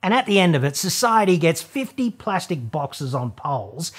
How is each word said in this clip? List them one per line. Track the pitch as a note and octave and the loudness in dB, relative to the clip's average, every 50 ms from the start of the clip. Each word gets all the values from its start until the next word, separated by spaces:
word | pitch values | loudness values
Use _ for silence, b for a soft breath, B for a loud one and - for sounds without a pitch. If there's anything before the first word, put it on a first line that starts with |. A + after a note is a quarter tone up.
| - | 2
And | F#3 A3 | 2 2
at | C4 B3 | 2 2
the | - G3+ G3 | 4 4 4
end | F#3 F3 D#3+ | 6 6 4
of | C#3 B2 | 4 2
it, | C#3+ C#3 | 0 -2
society | - - F#3 - - B3 A#3 A3+ A3 G#3 F#3+ F3+ | -2 -4 -4 -2 0 2 4 4 4 6 4 4
gets | E3+ D#3+ E3 D#3+ - | 4 4 2 2 0
fifty | - - - C#4 C4 - - - B3+ A#3+ | -6 -8 -6 -6 -6 -6 -4 -2 -2 -2
plastic | - - - A3 G3 F3+ F3 - F3 D3 A#2+ A2 | -4 -4 -6 -4 -2 -2 -2 -4 -6 -6 -6 -6
boxes | - D3+ C#3+ C3+ - - D3 C3 B2+ | -6 -6 -6 -6 -8 -8 -6 -4 -4
on | C3+ B2 A#2+ | -4 -4 -4
poles | G#2 - - D3 C#3 B2 A#2+ A2 - C#3+ E3 - B | -8 -8 -6 -4 -4 -4 -6 -8 -10 -10 -10 -10 B